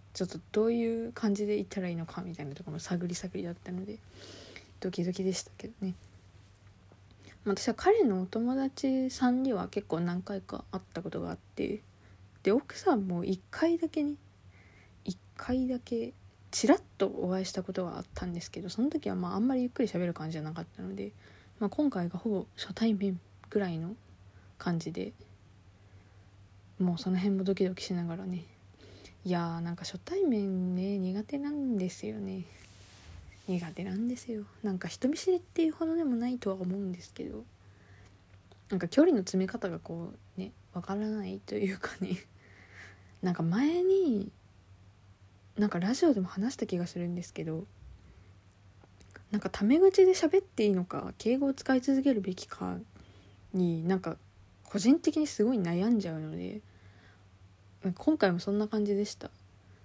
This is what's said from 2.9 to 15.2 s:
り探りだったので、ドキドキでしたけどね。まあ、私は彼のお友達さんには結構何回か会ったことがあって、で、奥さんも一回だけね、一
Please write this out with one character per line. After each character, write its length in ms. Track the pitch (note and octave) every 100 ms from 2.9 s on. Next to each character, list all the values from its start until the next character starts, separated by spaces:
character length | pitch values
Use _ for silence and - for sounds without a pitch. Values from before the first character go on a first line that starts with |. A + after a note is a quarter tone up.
| F3 F3
り 80 | F3
探 220 | F#3+ F#3+
り 60 |
だ 80 | F3+
っ 40 | F3
た 160 | -
の 140 | F3+ G3
で、 120 | A3 - - - - - - - -
ド 120 | F#3+
キ 120 | F3
ド 80 | E3+
キ 120 | F#3
で 100 | F#3+
し 100 | F3+
た 80 | - -
け 100 | G3+
ど 60 | -
ね。 140 | F#3+ F3+ - - - - - - - - - - - - - -
ま 80 | -
あ、 40 | G3
私 120 | -
は 60 |
彼 300 | A3+ - A4+
の 180 | D4+ F#3+
お 40 | F#3
友 300 | A3 A#3+ C4
達 540 | C4+ - C4+ C4 C4
さ 200 | - B3
ん 140 | B3
に 100 | C4
は 140 | G#3 F#3
結 200 | - -
構 140 | D#3+
何 200 | F3 F3+
回 200 | F#3 G3+
か 220 | - - -
会 80 | F#3+
っ 40 | -
た 80 | -
こ 80 | F3
と 120 | -
が 100 | E3+
あ 20 |
っ 40 | E3+ - -
て、 260 | - G#3+ - - - - - -
で、 80 | -
奥 260 | A3 - -
さ 160 | -
ん 140 | B3+ F#3+
も 160 | F3
一 180 | - F#3+ -
回 300 | - D#4+ E4+
だ 100 | D#4+
け 140 | D#4
ね、 100 | D4 D4 - - - - - - - -
一 140 | - F3+